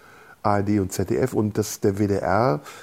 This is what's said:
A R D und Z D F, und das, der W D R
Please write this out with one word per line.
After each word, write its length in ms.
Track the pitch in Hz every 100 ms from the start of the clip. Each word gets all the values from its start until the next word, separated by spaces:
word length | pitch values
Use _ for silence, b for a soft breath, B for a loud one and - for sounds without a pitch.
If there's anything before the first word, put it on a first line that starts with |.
| b b b b
A 160 | 107 101
R 40 |
D 160 | 101 104
und 140 | 92
Z 160 | - 95
D 80 | 110
F, 160 | 127
und 240 | 104 107 107
das, 240 | 104 -
der 180 | 107 98
W 80 | 104
D 80 | 98
R 460 | - 95 123 147 B B